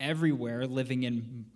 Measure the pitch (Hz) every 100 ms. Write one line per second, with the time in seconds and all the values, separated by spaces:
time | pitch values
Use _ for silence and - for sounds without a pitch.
0 | 139 160 160 135 117 117 131 131 127 131
1 | 123 120 117 120 110